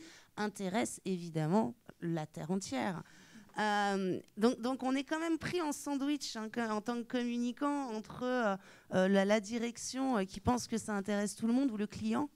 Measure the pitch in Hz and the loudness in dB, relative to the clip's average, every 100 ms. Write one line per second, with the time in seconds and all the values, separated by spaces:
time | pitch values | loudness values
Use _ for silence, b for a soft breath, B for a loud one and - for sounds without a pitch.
0 | 320 b b - 208 208 190 202 - - | -12 b b -6 -4 -4 -2 0 -2 -4
1 | - 185 170 160 156 202 240 240 - - | -4 -4 -2 -2 2 2 2 -4 -18 -8
2 | 170 165 156 170 156 190 190 262 214 165 | -4 -2 -4 -8 -4 -4 -2 -2 -2 -4
3 | - b b 226 b - 214 208 202 196 | -8 b b -20 b -2 0 2 2 2
4 | 185 139 - - 226 262 233 262 254 269 | 0 -2 -4 2 2 2 -2 -2 0 0
5 | 269 311 330 320 - 359 311 277 - 285 | 0 -2 0 0 0 -2 0 -2 -2 -2
6 | 277 294 - 226 220 233 233 214 208 240 | 0 -2 -4 -6 -4 -2 0 0 -2 -4
7 | 233 247 240 240 240 240 285 285 269 220 | -2 -2 0 0 -2 -2 -2 0 -2 -6
8 | 208 - 247 254 220 190 b b b 185 | -6 -4 0 2 2 0 b b b 2
9 | 185 196 196 220 196 233 233 226 - 254 | 6 6 6 4 2 -2 -2 -4 -6 -2
10 | 269 233 190 - - 247 - 226 - 202 | 2 2 0 -2 0 0 2 -2 -2 -2
11 | 196 202 202 - 226 247 277 214 208 - | 0 0 0 0 2 4 2 0 -4 -2
12 | 220 226 294 | -2 0 -2